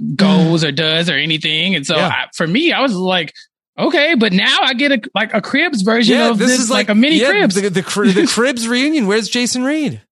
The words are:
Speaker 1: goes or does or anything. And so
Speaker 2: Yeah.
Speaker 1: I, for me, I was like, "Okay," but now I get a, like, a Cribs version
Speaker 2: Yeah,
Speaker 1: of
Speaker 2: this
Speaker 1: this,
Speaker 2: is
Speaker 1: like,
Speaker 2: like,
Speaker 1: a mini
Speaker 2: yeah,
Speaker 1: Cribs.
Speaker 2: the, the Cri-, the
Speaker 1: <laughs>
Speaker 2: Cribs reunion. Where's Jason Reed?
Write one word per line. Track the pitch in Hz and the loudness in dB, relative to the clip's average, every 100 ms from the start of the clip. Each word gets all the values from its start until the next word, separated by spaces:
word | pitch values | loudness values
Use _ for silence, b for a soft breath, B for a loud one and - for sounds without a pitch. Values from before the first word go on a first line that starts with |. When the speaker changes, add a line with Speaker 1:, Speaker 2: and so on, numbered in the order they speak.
| 151 147 | -6 0
Speaker 1:
goes | 196 190 165 165 | 2 4 4 2
or | 156 | 0
does | 139 160 160 170 | -2 -2 0 0
or | |
anything. | 139 151 156 156 156 180 180 | -2 -2 -2 -2 -2 -2 -2
And | 139 | -2
so | 160 | 0
Speaker 2:
Yeah. | 180 | 0
Speaker 1:
I, | 131 131 | -2 -6
for | - 160 | -6 -2
me, | 202 339 | 0 0
I | 208 | 0
was | 269 180 | 0 -2
like, | 185 185 156 B B _ _ - | 0 -2 -4 B B _ _ -4
"Okay," | 220 302 294 311 | 0 2 2 2
but | 220 | 2
now | 185 226 277 | 2 2 0
I | 277 | 0
get | 247 285 | 0 0
a, | 269 - | 0 -2
like, | - 214 220 | -6 -4 -4
a | |
Cribs | - 269 339 269 | -2 -2 0 0
version | 190 226 226 247 | 0 2 2 2
Speaker 2:
Yeah, | 233 | 2
Speaker 1:
of | 220 | 2
Speaker 2:
this | 247 | 2
Speaker 1:
this, | 254 | 0
Speaker 2:
is | 233 | 0
Speaker 1:
like, | 254 214 | -2 0
Speaker 2:
like, | |
Speaker 1:
a | 214 | 2
mini | 269 320 | 2 2
Speaker 2:
yeah, | 262 | 2
Speaker 1:
Cribs. | 403 311 | 2 2
Speaker 2:
the, | 185 202 | 0 -2
the | 180 | -2
Cri-, | - 294 233 | -4 0 2
the | 190 240 | 2 2
Speaker 1:
<laughs> | |
Speaker 2:
Cribs | - 247 247 226 | 2 -2 -2 -2
reunion. | 247 285 311 196 | -2 0 0 0
Where's | 214 208 | 0 -2
Jason | 247 247 254 | -2 -2 -2
Reed? | 254 311 277 110 - | -2 -2 -4 -6 -12